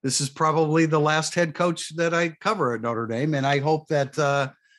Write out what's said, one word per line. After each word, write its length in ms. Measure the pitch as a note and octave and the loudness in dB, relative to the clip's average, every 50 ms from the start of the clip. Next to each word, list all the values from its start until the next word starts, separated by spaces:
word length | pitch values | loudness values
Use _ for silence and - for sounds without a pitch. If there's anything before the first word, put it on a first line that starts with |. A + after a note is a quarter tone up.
this 200 | - C3+ B2+ - | -4 -2 -2 -2
is 80 | D3 C3+ | -4 -4
probably 560 | - - D#3+ D#3 D3+ D#3+ D#3+ D3+ D#3 E3 E3 | -2 0 0 2 2 2 2 2 4 2 2
the 140 | D#3+ D#3 D#3 | 4 4 2
last 360 | D3+ D3+ D#3 D#3 D#3 - - | 2 4 2 2 0 0 0
head 180 | F3+ F3 E3 D3 | 0 0 0 0
coach 400 | - F3 F3+ E3 E3+ - - D#3 D#3+ | -2 0 0 0 -4 -8 -10 -4 -2
that 160 | E3+ E3+ E3 | -2 0 2
I 160 | E3+ F3 E3 | 0 0 -2
cover 440 | D#3+ _ - G3 A3 G3 D3+ B2 A#2+ | -4 _ -4 -4 -2 0 0 -2 -2
at 80 | A2 | -2
Notre 240 | A2+ A#2 A#2 A2 A2+ | -4 -4 -2 -2 -4
Dame. 280 | A2+ A2+ A#2 C#3 D#3+ D3+ | -4 -2 -2 -2 0 0
And 120 | C#3 C3 | 0 0
I 140 | C#3 C#3+ C#3+ | 0 0 0
hope 300 | C3+ D3+ D#3 D#3 D3+ _ | 2 0 0 -2 -2 _
that, 280 | D#3+ C#3+ C#3 C3+ - D#3 | -2 0 0 -2 -2 -2
uh, 320 | D3 C#3 C#3+ C#3+ C3+ C3+ - _ _ _ _ | 0 0 2 0 -2 -4 -6 _ _ _ _